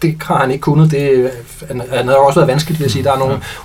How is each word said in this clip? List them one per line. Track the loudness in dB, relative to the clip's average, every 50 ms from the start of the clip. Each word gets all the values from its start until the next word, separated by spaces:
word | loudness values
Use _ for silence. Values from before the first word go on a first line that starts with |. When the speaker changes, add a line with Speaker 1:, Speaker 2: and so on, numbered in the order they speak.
| -4
Speaker 1:
Det | -4 -4 -4 -4
har | -2 -2 0
han | 0 0
ikke | -2 -2 -2
kunnet. | 0 2 4 4 4
Det, | 2 0 0 2 2 2 2 0 -4 -8 -14 -18 -20 -18 -14 -12
han, | -10 -10 -8 -6 -4
han | -2 0 2
har | 4
også | 4 4 4 4 4
været | 2 2
vanskeligt, | 2 0 -2 -2 -4 -2
vil | -2
jeg | -2
sige. | -2 0 0
Der | 0 0
er | 0
nogle | 0 -2 -2
Speaker 2:
Ja. | -4 -6 -10 -14 -14 -4